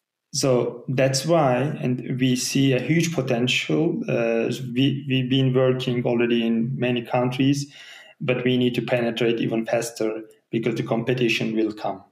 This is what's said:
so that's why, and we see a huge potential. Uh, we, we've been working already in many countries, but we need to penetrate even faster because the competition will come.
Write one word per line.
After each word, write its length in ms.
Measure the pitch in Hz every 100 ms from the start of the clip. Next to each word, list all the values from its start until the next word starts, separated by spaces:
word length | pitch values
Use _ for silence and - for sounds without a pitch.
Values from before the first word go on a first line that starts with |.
| _ _ _
so 520 | 139 143 123 120 - -
that's 380 | 131 135 135 156
why, 320 | 170 139 123 143 -
and 360 | 127 123 - 127
we 160 | 131
see 380 | 127 - 139 135
a 80 | 123
huge 340 | 143 165 170
potential. 840 | - 131 120 127 - - 156 170 233 -
Uh, 420 | 120 117 117 117 127 120
we, 300 | 120 139 135 135
we've 220 | 131 127
been 240 | 135 135
working 500 | 127 131 127 127 120
already 420 | 123 120 120 117 113
in 280 | 113 113 139
many 240 | 123 123
countries, 680 | 120 127 123 131 135 139 139 - - - - -
but 200 | 135 123
we 140 | 123 127
need 180 | 123 120
to 60 |
penetrate 560 | 110 123 117 110 117 113
even 260 | 117 113 110
faster 560 | 117 113 - 107 110 - _ -
because 260 | 117 113 113
the 60 |
competition 720 | - 117 127 127 117 - 113
will 180 | 110 107
come. 300 | - 107 98 -